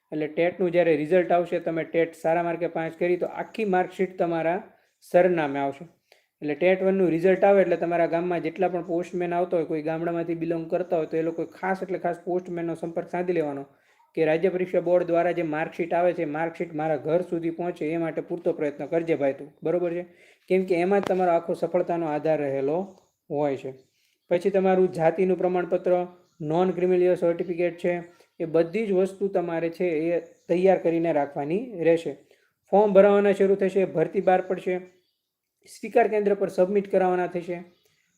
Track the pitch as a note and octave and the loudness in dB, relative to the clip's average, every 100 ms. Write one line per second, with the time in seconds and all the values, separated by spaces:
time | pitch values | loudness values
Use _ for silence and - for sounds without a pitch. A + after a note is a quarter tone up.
0 | _ D#3 D3+ D#3 E3+ F3 F3+ F3 E3+ D3 | _ -6 -6 0 -2 0 0 2 4 2
1 | D3+ F#3 E3+ F3 E3+ F3 E3+ D#3+ D3+ E3 | 4 2 4 2 0 -4 -4 -6 -4 0
2 | E3 - D#3+ E3+ E3+ E3 E3 E3 E3 E3 | -2 -2 -2 0 0 -2 -4 -4 -8 -4
3 | F3 F3 F3 - E3+ - G#3+ F3+ F3+ - | -2 0 -4 -8 -10 -6 0 0 0 -2
4 | F#3 F#3 E3+ E3 D#3+ F#3 - _ _ _ | -6 -2 -2 0 0 -2 -6 _ _ _
5 | - F3 F3+ E3+ D3 C#3 C#3 - E3+ _ | 2 4 4 4 0 -2 -4 -6 -16 _
6 | _ _ _ _ D3 D3 F3+ F#3+ F#3+ F#3+ | _ _ _ _ -6 0 2 2 2 2
7 | F3+ D#3+ F#3 F3+ G3+ G3 F3 E3+ E3+ E3+ | 2 2 2 4 6 6 4 2 0 0
8 | E3 E3 F3+ E3+ D#3 E3 F3 F3 E3+ E3 | 0 0 -2 -2 -4 -2 -2 -2 -4 -4
9 | F3 F3+ F3 F3 F3+ F3+ D3+ D#3+ D3+ D#3+ | -4 -6 -2 -2 0 -2 -2 -4 -4 -4
10 | E3+ E3+ E3 E3 E3 E3+ D#3+ F3 F3+ E3+ | -4 -4 -4 -4 -4 -4 -2 -4 -2 -2
11 | D#3 D#3+ D#3+ E3 D#3+ - F#3 F#3+ F#3 F3 | -2 -2 -4 -4 -8 -6 -4 -4 -4 -4
12 | F3 E3+ - F3 F#3 E3+ E3 D#3+ E3+ E3+ | -4 -6 -4 -4 -4 -8 -6 -6 -6 -6
13 | F3 F3 F3+ E3+ D3+ B2+ C3+ _ _ _ | -6 -6 -2 -2 -2 -6 -12 _ _ _
14 | _ - D#3 D#3+ F#3 F3+ F#3 F3+ E3+ F3+ | _ -2 0 2 0 0 -2 -2 2 2
15 | E3+ E3+ F3 E3+ E3 D3+ D#3+ D#3+ F3 E3+ | 2 0 0 0 -2 -2 -4 -6 -2 2
16 | F3+ F3 D#3 D3+ E3 E3 E3+ D#3 D#3+ D3 | 2 0 -4 -4 -6 -6 -8 -4 -2 -2
17 | C#3 E3+ F3+ E3+ E3 E3 F3 E3+ D3+ E3 | 0 -2 0 -4 -4 -4 -6 -4 -4 -2
18 | D#3+ - - F3 F3 E3 D3 C#3+ C#3 E3 | -4 -4 -6 -4 -2 -2 -2 -4 -4 -2
19 | E3 D3 C#3 C3+ C#3+ _ D#3 F3 F3 E3+ | 0 0 0 -2 -10 _ -2 -2 -2 -4
20 | F3+ _ _ _ - F#3 F#3+ E3+ F3+ G3+ | -10 _ _ _ -2 0 2 0 2 2
21 | - F#3 F3+ E3+ E3 E3+ E3+ F3+ F3 E3+ | 2 0 2 2 0 -4 -2 -2 0 -2
22 | E3 D3+ D#3+ D3+ C#3+ C3+ C3+ E3 G3 - | -2 -2 0 0 0 -2 -2 -2 -4 -12
23 | _ _ - D3 D3 B2+ C3+ C3+ _ _ | _ _ -8 -4 -2 -2 -8 -14 _ _
24 | _ _ - F3 G3 G3 F#3+ F#3 F#3 - | _ _ -4 0 2 2 2 4 2 4
25 | D#3+ E3 F#3 F3 F3+ F3+ F3 F3+ F3+ F3+ | 0 2 0 2 0 0 -2 -2 0 0
26 | F3+ - _ - D3+ E3 F#3 - F#3 F3+ | -2 -10 _ -12 -4 0 0 0 0 2
27 | F3+ F3+ F3 E3+ F#3 E3+ F3 E3+ F3+ F3 | 2 2 0 0 -4 -2 -2 -2 -4 -4
28 | F3 _ _ - E3 D#3+ E3 G3 A3 F#3 | -6 _ _ -10 -2 0 2 0 0 2
29 | F#3+ F#3+ G3+ F#3+ F3 E3 E3 E3 F3+ D3+ | 0 0 -2 -2 -2 -2 -4 -2 -2 0
30 | E3 E3+ E3 _ - F3 F#3+ F3+ F3 E3 | 0 -2 -4 _ -2 2 4 4 4 0
31 | E3 D3 C#3+ D#3 C#3+ F#3 B3+ F#3+ E3 E3 | 2 0 0 -4 -4 -4 -4 -2 2 2
32 | D#3+ C3+ _ _ _ _ - F#3+ G#3+ F#3+ | 0 -10 _ _ _ _ 0 4 6 8
33 | G3+ G3+ G3+ G3 G3 G3 F#3+ G3 F3+ D#3 | 8 6 4 2 2 2 0 0 0 0
34 | E3+ G3+ F#3 F#3 F#3 F3+ G3 F3+ F#3 _ | -2 0 2 2 2 -4 -4 -6 -8 _
35 | _ _ _ _ _ _ - - A3 A#3+ | _ _ _ _ _ _ -20 -16 -2 2
36 | A3 G#3 G3+ G3 F#3+ - F3+ G#3 G3 F#3+ | 4 2 0 0 -2 0 2 2 2 2
37 | F#3 F3+ F3 F3 E3+ F3 F3+ _ _ _ | 2 0 -2 -6 -8 -10 -10 _ _ _
38 | _ | _